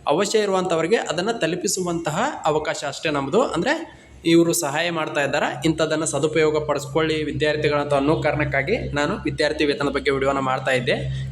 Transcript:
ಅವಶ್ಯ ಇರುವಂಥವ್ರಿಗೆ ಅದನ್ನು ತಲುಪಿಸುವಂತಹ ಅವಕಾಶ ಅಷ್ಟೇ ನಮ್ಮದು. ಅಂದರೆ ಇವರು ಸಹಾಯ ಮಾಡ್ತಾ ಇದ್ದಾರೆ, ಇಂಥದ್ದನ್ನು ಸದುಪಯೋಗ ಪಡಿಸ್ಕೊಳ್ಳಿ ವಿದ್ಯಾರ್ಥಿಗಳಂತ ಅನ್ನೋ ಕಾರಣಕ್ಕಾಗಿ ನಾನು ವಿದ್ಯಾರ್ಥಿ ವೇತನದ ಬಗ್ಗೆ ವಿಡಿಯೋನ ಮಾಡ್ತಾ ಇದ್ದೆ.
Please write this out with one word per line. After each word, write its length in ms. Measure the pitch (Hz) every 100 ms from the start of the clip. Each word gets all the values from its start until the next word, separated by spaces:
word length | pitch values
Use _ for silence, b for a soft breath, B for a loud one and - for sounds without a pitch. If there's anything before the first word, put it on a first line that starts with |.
| -
ಅವಶ್ಯ 320 | 156 202 220
ಇರುವಂಥವ್ರಿಗೆ 560 | 208 190 180 165 165 220
ಅದನ್ನು 440 | - 160 202 233
ತಲುಪಿಸುವಂತಹ 1000 | 160 170 202 185 175 170 160 160 269 320 160
ಅವಕಾಶ 380 | 151 156 151 147
ಅಷ್ಟೇ 220 | 135 160
ನಮ್ಮದು. 320 | 147 135 190
ಅಂದರೆ 680 | - 156 190 320 330 - - - 170
ಇವರು 280 | 170 170
ಸಹಾಯ 360 | 165 147 147 175
ಮಾಡ್ತಾ 340 | 170 156 151
ಇದ್ದಾರೆ, 380 | 139 147 165 - 160
ಇಂಥದ್ದನ್ನು 400 | 160 156 156 156
ಸದುಪಯೋಗ 640 | 139 151 160 156 151 151
ಪಡಿಸ್ಕೊಳ್ಳಿ 560 | 143 135 151 160 156
ವಿದ್ಯಾರ್ಥಿಗಳಂತ 720 | 147 127 151 151 151 147 143
ಅನ್ನೋ 280 | 143 139 151
ಕಾರಣಕ್ಕಾಗಿ 720 | 151 147 139 135 135 247 -
ನಾನು 300 | 143 147 208
ವಿದ್ಯಾರ್ಥಿ 420 | 151 131 147 156 147
ವೇತನದ 240 | 139 143
ಬಗ್ಗೆ 220 | 139 139
ವಿಡಿಯೋನ 280 | 135 135 139
ಮಾಡ್ತಾ 320 | 135 131 135
ಇದ್ದೆ. 400 | 127 135 - - B B